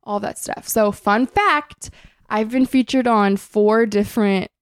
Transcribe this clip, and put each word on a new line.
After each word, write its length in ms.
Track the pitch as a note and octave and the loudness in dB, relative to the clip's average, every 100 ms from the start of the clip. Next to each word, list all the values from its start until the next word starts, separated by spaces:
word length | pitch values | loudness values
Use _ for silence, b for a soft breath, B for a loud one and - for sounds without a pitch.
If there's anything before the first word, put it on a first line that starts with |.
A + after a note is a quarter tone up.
all 160 | - G#3 | -6 -6
that 180 | G#3 - | -6 -10
stuff. 300 | - - - | -8 -8 -4
So 240 | - G#3 | 0 0
fun 340 | G3+ - G#3 B3+ | 0 0 0 0
fact, 640 | - G4+ D4+ D4 - - b b b b | 0 2 0 -2 -18 -20 b b b b
I've 220 | G#3+ A3 | -4 -2
been 160 | B3+ B3+ | 0 2
featured 400 | C4 A#3+ C4+ B3 | 2 0 0 2
on 300 | A3+ G3+ G3 | 2 2 0
four 500 | - - G#3 A3 A#3 | -2 0 2 4 2
different 640 | G#3 G3+ - G#3 G3 - _ | 0 -2 0 0 0 -4 _